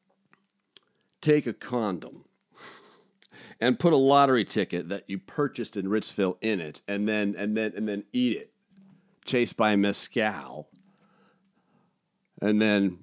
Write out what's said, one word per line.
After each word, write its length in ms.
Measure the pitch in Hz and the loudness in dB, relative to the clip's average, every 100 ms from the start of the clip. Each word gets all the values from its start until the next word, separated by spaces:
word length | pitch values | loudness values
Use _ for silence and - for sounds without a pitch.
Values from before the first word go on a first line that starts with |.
| _ _ _ _ _ _ _ _ _ _ _ - | _ _ _ _ _ _ _ _ _ _ _ -6
take 260 | 151 151 123 | 2 2 0
a 60 | |
condom 720 | 104 - 123 107 87 - - _ _ _ - - - - - _ _ _ - - - | -8 -6 -4 -2 -4 -8 -20 _ _ _ -20 -20 -20 -20 -20 _ _ _ -20 -20 -2
and 200 | 120 117 | 0 2
put 120 | 170 | 4
a 40 | 143 | 4
lottery 480 | 135 139 139 127 | 6 6 6 4
ticket 440 | 98 110 95 87 80 | 0 -2 -2 -4 -6
that 160 | 95 - | -8 -8
you 100 | 98 | -10
purchased 580 | - - 143 - 110 104 | -8 -4 -4 -4 -8 -6
in 100 | 95 | -2
Ritzville 500 | 107 - - 92 - | -2 -2 -2 -2 0
in 200 | 110 101 | -4 -4
it, 220 | 78 - - | -6 -12 -8
and 220 | 101 104 | -4 -2
then, 260 | 107 101 87 | 0 -2 -4
and 200 | 104 107 | -4 -2
then, 160 | 110 92 | -4 -4
and 120 | 107 | -6
then 160 | 101 - | -6 -6
eat 240 | 123 123 104 | -2 -2 -2
it, 160 | - _ _ _ - _ _ _ | -8 _ _ _ -20 _ _ _
chased 320 | - 123 120 - | -2 0 0 2
by 180 | 107 | 2
mezcal, 960 | 101 101 98 - 120 107 92 65 71 78 _ _ _ _ _ _ _ _ _ _ _ _ _ _ _ _ - | 4 2 0 -4 -2 -2 -4 -12 -14 -16 _ _ _ _ _ _ _ _ _ _ _ _ _ _ _ _ -4
and 220 | 104 107 | 0 2
then, 360 | 107 104 98 87 | 4 2 0 -4